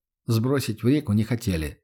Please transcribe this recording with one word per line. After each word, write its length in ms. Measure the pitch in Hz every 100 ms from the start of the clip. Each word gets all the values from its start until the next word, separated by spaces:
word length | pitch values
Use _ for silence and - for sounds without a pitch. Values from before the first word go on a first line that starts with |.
| _ _ -
Сбросить 560 | 113 123 139 123 104
в 60 | 117
реку 240 | 147 -
не 120 | 104
хотели, 580 | 107 120 - 85 78 -